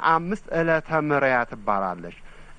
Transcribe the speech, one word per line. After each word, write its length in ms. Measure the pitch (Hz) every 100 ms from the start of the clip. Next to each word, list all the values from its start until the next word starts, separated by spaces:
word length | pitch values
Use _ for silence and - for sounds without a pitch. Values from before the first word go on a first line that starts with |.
| 160
አምስት 380 | 165 170 214 -
ዕለተ 380 | 165 165 160 - 160
ምርያ 340 | 151 143 135 127 117
ትባላለች። 680 | 117 104 101 95 87 85 - - - -